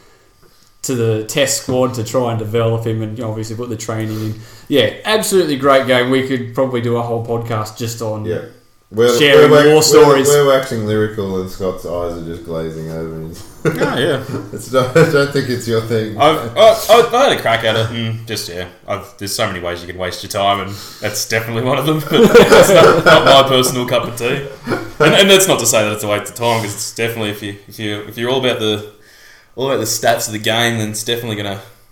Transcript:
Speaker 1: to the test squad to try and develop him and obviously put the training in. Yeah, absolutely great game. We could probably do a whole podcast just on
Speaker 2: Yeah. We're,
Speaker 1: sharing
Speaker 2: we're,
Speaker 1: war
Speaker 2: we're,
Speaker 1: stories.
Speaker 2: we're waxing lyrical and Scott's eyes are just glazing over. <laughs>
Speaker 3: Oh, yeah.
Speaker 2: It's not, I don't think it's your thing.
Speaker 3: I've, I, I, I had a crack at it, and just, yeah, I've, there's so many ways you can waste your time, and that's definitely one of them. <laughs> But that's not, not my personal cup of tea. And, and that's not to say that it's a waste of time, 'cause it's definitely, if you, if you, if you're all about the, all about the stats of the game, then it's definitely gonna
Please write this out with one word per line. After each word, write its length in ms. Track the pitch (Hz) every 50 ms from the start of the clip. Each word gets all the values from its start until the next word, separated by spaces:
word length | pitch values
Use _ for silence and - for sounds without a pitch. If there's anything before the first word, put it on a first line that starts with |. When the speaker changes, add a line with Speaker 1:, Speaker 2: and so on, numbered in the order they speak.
| _ _ _ _ _ _ _ _ _ _ _ _ _ _ _ _ -
Speaker 1:
to 120 | - 131
the 300 | 120 113 113 110 107 110
test 380 | - - 151 139 131 - - -
squad 320 | - 127 127 127 123 113
to 100 | 113 107
try 240 | - - 131 123 117
and 100 | 113 113
develop 460 | 107 104 107 117 113 113 113 113 113
him 160 | 117 113 110
and 180 | 110 107 107 120
obviously 380 | 123 110 107 110 110 107 113 110
put 100 | 120 120
the 80 | 110
training 420 | 110 - - 113 110 110 110 107 110
in. 140 | 110 110 107 - - - - - - -
Yeah, 260 | - 135 113 104 - - -
absolutely 540 | 208 220 214 202 - 196 190 175 156 143 131
great 300 | 131 143 135 135 127 120
game. 220 | 127 123 123 127
We 160 | 131 131 131
could 300 | 131 135 123 120 113 113
probably 240 | 135 131 127 123 120
do 160 | 117 120 120
a 60 | 117
whole 240 | 117 117 117 117 117
podcast 520 | 120 117 117 117 113 117 110 107 - - -
just 240 | 120 110 113 -
on 220 | 117 110 107 107 107
Speaker 2:
Yeah. 220 | 98 85 78 - - - _ _ _ _ _ _ _
We're, 300 | 98 107 117 120 117 120
Speaker 1:
sharing 320 | 147 143 139 151 147 147
Speaker 2:
we're, 140 | 147 147 143
Speaker 1:
war 100 | 151 151
Speaker 2:
we're, 60 | 156
Speaker 1:
stories. 460 | 151 - 147 151 151 147 143 135 131 139
Speaker 2:
we're 180 | 143 147 143 139
waxing 380 | 135 131 131 - 127 113 107
lyrical 560 | 104 107 107 107 107 107 110 98 95 95 92
and 80 | 92 92
Scott's 340 | - - 98 92 92 90 -
eyes 320 | 85 82 87 87 85 82 85
are 60 | 82
just 200 | 82 82 82 -
glazing 440 | 85 82 80 80 80 80 80 80 80
over. 440 | 80 80 82 80 80 80 80 80 85 92
<laughs> 40 | - - - - - -
Speaker 3:
Oh, 280 | 160 156 - 277 254 -
yeah. 260 | - 170 147 127 - - 127 - - - -
Speaker 2:
It's 180 | 107 - -
not, 240 | 123 131 123 - -
I 160 | 160 156 160
don't 220 | 151 143 139 139 -
think 160 | 143 127 113
it's 180 | 123 117 - 117
your 140 | 117 110
thing. 360 | 113 - 120 110 107 107 98 110
Speaker 3:
I've, 380 | 139 151 160 - - 120 -
I, 140 | 165 214 226
I, 400 | - - - - 208 240 226 - -
I 100 | 240 277 262
had 80 | 196 -
a 40 |
crack 240 | - 123 113 113 113
at 100 | 110 110
it, 140 | 113 113 113
and 360 | 117 117 117 113 113 110 113
just, 220 | 117 110 98 - -
yeah, 220 | 87 87 90 87 - - _ -
I've, 260 | 104 98 92 - - -
there's 180 | 101 95 -
so 100 | - 113
many 140 | 101 92 90
ways 220 | 87 87 87 87
you 60 | 85 85
can 80 | 90 90
waste 260 | 92 90 87 - -
your 60 | 95
time, 320 | - 104 98 101 101 98
and 80 | 95 95 104 101 - - - -
that's 260 | - 104 - - - -
definitely 360 | - 113 113 113 117 113 127
one 140 | 127 139 135
of 80 | 135
them. 140 | 156 156 156
<laughs> 100 | 147 -
But 220 | - - 233 196 202 233 190 -
that's 200 | - 202 - -
not, 340 | 196 170 160 151 - 170 160
not 220 | 170 160 151 151
my 240 | - 135 135 135 131
personal 360 | 135 127 127 127 131 127 123
cup 220 | 123 131 120 113 113
of 80 | 113
tea. 320 | - 117 123 135 135 - - - - - - - - - - - - 147
And, 100 | 156 156
and 140 | 180 202 196
that's 200 | 196 190 190 175
not 100 | 147 110
to 60 | 113
say 180 | 110 - 113 107
that 80 | 104
it's 120 | 107 104 107
a 20 | 104
waste 220 | 104 101 98 -
of 60 | - -
time, 240 | 120 117 117 113 110
'cause 100 | 107 104
it's 200 | - - - -
definitely, 360 | - 113 113 113 113 107 104
if 120 | 101 - 107
you, 140 | 101 98 101 - -
if 100 | - -
you, 240 | 110 104 104 101 104
if 140 | - - 120
you're 120 | 117 123
all 100 | 131 135
about 200 | 123 123 113 113
the, 300 | 110 107 107 104 101 - - _ _ _ _ - - - - _ _ _ _ -
all 100 | 131 135
about 100 | 135 104
the 40 | 110
stats 440 | 110 - - - 117 117 117 - 113
of 40 |
the 80 | 107 107
game, 380 | 107 110 110 113 120 117 117 113
then 140 | 107 104
it's 120 | 107 - -
definitely 320 | - 117 117 120 117 107
gonna 240 | 101 101 101 98 101 - - - _ _ _